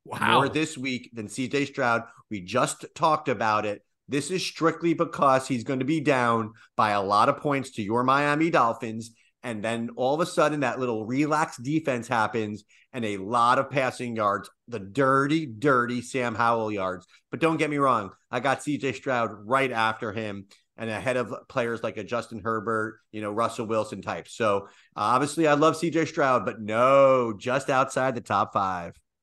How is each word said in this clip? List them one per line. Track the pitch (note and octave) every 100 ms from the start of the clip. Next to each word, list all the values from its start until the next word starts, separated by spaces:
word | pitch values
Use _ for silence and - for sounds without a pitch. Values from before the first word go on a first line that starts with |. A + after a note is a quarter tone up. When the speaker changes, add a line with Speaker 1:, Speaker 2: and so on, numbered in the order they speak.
| -
Speaker 1:
Wow. | - - E3+
Speaker 2:
more | C#3
this | C#3 D#3 -
week | C3 B2+ -
than | A#2 G#2
C | - B2+
J | C#3 C#3
Stroud. | - B2+ A#2 A2+ - -
We | G#2
just | F2+ A#2 D3 - - -
talked | D#3+ D#3 -
about | A2 A2+ G#2+ G#2
it. | G2+ _ _ -
This | C#3+ C#3+
is | F#3
strictly | - - D#3+ D#3+ E3+ D#3+
because | E3 - C#3+ C3 B2+
he's | B2+
going | A2 C3
to | C3
be | D#3+
down | C#3 C3+ A#2+ A#2 G#2+ - - -
by | A2
a | G2+
lot | G2 G2+ B2
of | C#3+
points | D3+ C#3 B2+
to | -
your | G2+ A#2
Miami | B2+ C#3 D3 D3 E3
Dolphins. | D#3 A#2 A#2 A#2 A2+ A2 _ _ _
And | B2+ A2
then | G#2+ A#2 A#2 -
all | B2+ D3
of |
a | E3+
sudden, | - D3+ D3+
that | C3 A2+
little | B2+ A2 G#2+
relaxed | B2+ D3 D3+ - -
defense | A#2+ D#3 D3 B2 A2+
happens | A#2+ G#2+ A#2 G#2+ G#2 - _ _
and | C3 A2+
a | G2+
lot | F#2+ A#2+ A#2 C3
of | C3
passing | C3+ B2+ - B2 A2+
yards, | G#2 G2+ F#2 _ -
the | A#2
dirty, | G2 G2 C3+ C3+ C#3 D#3+ D#3
dirty | A2 C#3+ B2+ A#2+ B2
Sam | A#2 C3+ A#2+
Howell | A2 A#2 A#2 A2
yards. | G#2 F#2+ F#2 - _ _
But | C3
don't | D#3+ D#3+
get | D3+
me | D3
wrong, | C#3 A#2+ F#2+ - _
I | B2+
got | C3 C3
C | - C#3
J | C#3
Stroud | B2+ C#3+ B2+ A2+ G2+ G#2
right | C3 C3+
after | A2+ A2 A2 A#2
him | G#2 G#2+ G2+ G2 _ _ -
and | A2+
ahead | G#2+ G#2+ B2+
of | A2+ B2 -
players | C3+ A#2+ A#2
like | A#2 G#2
a |
Justin | G2 A#2 A2+ A2+
Herbert, | G2+ A2+ G#2 A2 A2 A2 _
you | G#2+
know, | G#2
Russell | G#2 A#2 A2+ A2
Wilson | A2 G#2+ G2+
type. | F#2 F2+ -
So, | - A2 G2+ G2 - _ -
uh, | G#2
obviously, | B2 C#3+ D#3 D#3
I |
love | C#3+ D#3 D#3
C | E3+
J | D#3 D#3+
Stroud, | - C#3 B2+
but | G2+ G#2+
no, | G#2 A2+ B2+ C3+ C3+ C3 A#2+ G2+
just | B2 C3 C#3
outside | C3 C3+ - C3 A#2
the |
top | - G2+ G#2+
five. | G#2+ G2 F#2 E2+ - _ _